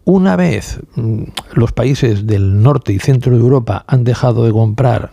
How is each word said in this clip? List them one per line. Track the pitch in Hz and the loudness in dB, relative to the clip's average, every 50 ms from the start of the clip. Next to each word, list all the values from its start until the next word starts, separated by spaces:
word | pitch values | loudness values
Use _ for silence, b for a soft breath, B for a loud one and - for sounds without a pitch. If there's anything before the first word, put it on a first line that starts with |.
| _ | _
una | - 180 196 185 190 185 | 0 2 2 2 2 0
vez, | 180 180 170 107 104 - - - - - - - | 0 0 0 -2 -2 -6 -8 -12 -14 -16 -12 -8
mm, | - 117 113 113 110 - - - - - - - | -6 -4 -4 -4 -4 -6 -10 -12 -16 -16 -6 -2
los | - 117 117 | 0 0 0
países | - - 117 131 143 - 139 123 107 98 104 | 0 -2 -2 -2 0 0 0 0 0 -2 -2
del | 110 107 98 98 95 98 101 107 | -2 -2 0 0 2 2 4 4
norte | 139 143 127 - - 101 | 4 2 2 -2 -4 -4
y | 95 | -2
centro | - - 139 123 - 127 123 | 0 0 0 0 2 2 2
de | 117 | 2
Europa | 117 123 139 135 117 - 101 98 - | 4 4 2 2 0 -2 -6 -8 -4
han | - 139 127 120 | -2 -2 0 0
dejado | 120 120 - - 127 113 113 117 | 0 0 0 0 0 0 2 2
de | 117 | 2
comprar | 104 110 113 110 104 - 127 123 117 - - - | 2 2 0 0 0 0 0 0 0 -2 -4 -8